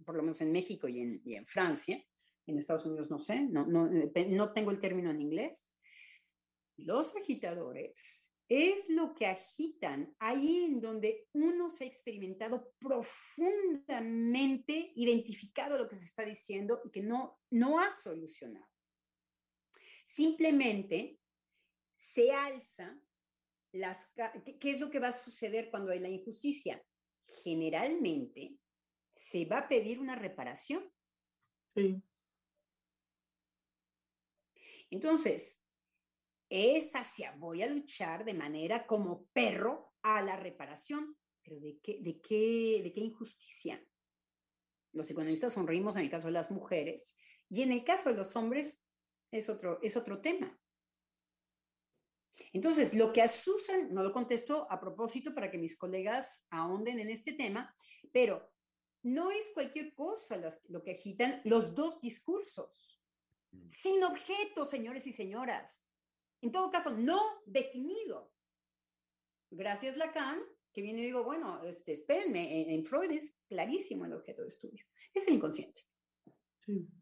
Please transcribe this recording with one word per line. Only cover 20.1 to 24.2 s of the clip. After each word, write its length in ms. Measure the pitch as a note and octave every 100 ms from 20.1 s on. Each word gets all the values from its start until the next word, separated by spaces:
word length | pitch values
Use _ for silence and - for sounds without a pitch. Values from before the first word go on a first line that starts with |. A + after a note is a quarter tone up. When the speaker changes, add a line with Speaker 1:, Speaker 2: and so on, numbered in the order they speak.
| - D#4+ D#4+ D#4+ C#4+ B3 G3+ F#3+ F3+ B3 - _ _ _ _ _ _ _ _
Speaker 1:
se 340 | - B3+ A#3+
alza 640 | C#4 C#4+ C4 - - F#3 C#4+ _ _ _ _ _ _ _
las... 340 | F#3+ F#3 F#3 -
Ca-, 160 | -